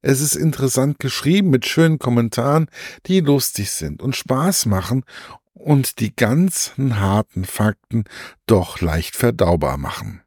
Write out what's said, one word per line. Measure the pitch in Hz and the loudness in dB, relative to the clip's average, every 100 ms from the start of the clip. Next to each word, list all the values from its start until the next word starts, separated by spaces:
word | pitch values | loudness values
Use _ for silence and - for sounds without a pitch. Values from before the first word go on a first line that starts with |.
Es | - 135 | 0 0
ist | 147 - | 0 0
interessant | 160 135 131 131 139 147 | 0 0 0 2 0 -2
geschrieben | 135 - 143 190 190 | -6 -2 2 2 4
mit | 131 - | 2 2
schönen | - 165 156 | 2 4 4
Kommentaren, | - 120 117 - 123 151 156 - - - - | 2 2 0 -2 0 2 0 -6 -18 -18 0
die | 185 | 2
lustig | 147 143 - - 101 | 4 2 0 -4 -6
sind | - 78 73 | -4 -6 -6
und | 135 135 | -6 -6
Spaß | - 131 165 190 117 | -2 0 0 0 0
machen | 95 90 127 - - - - _ | 0 0 -2 -2 -18 -20 -20 _
und | _ 156 147 127 - | _ 0 2 2 -4
die | 123 | -6
ganzen | - 196 151 185 - - - 135 107 | 0 0 2 0 0 -8 -4 -2 0
harten | 98 101 107 - | 2 0 0 -6
Fakten | 95 - 107 - _ 113 104 - - - - | -8 -2 -2 -2 _ -4 -4 -12 -20 -16 2
doch | 107 87 - | 2 2 -2
leicht | 87 78 - - | -2 -2 -4 -2
verdaubar | 120 - 87 85 71 69 | -2 2 2 2 0 -4
machen. | 67 - 52 - | -6 -8 -12 -14